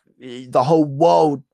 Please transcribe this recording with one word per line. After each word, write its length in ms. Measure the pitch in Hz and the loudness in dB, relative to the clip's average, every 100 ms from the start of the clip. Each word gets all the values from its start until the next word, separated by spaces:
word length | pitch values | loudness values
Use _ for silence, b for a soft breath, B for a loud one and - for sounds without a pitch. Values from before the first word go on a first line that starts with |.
| _ _ | _ _
eh, 260 | 127 123 127 | -18 -16 -4
the 140 | 135 | -2
whole 220 | 127 160 151 | 0 0 -2
world 580 | 139 170 170 156 143 - | 0 2 4 2 -2 -10